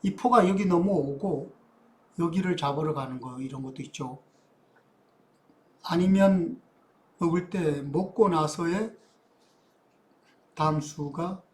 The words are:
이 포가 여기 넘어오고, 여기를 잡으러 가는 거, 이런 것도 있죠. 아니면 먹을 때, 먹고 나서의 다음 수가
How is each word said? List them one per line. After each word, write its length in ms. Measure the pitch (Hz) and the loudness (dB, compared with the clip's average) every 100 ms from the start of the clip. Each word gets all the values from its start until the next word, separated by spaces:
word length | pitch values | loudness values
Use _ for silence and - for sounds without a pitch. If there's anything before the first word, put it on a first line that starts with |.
이 140 | 196 - | -2 0
포가 320 | 254 233 185 | 4 6 6
여기 180 | 196 190 | 2 2
넘어오고, 840 | 170 190 175 139 139 190 143 - - _ _ _ _ _ - | 2 2 0 -2 -4 -4 -4 -6 -18 _ _ _ _ _ -4
여기를 380 | 170 180 185 170 | -2 0 -2 -2
잡으러 380 | 143 143 156 | -2 -2 -2
가는 260 | 139 131 127 | -4 -6 -8
거, 200 | 127 127 | -10 -10
이런 220 | 131 139 | -10 -10
것도 200 | 131 131 | -12 -12
있죠. 380 | - - 131 139 _ _ _ _ _ _ _ _ _ _ _ _ _ _ _ _ | -14 -10 -10 -12 _ _ _ _ _ _ _ _ _ _ _ _ _ _ _ _
아니면 760 | - 170 185 190 196 185 165 - _ _ _ _ _ _ | -2 2 4 6 6 4 0 -6 _ _ _ _ _ _
먹을 300 | 170 175 180 | 0 0 -2
때, 320 | 190 156 143 | -2 0 0
먹고 460 | 139 151 190 - 202 | -2 -4 -2 2 4
나서의 680 | 165 151 - 170 190 220 - _ _ _ _ _ _ _ _ _ _ _ _ _ _ _ - | 4 0 -2 -2 -2 -4 -8 _ _ _ _ _ _ _ _ _ _ _ _ _ _ _ -2
다음 240 | 156 156 | 0 0
수가 600 | - - 143 139 175 190 _ | -4 -10 -10 -6 -8 -8 _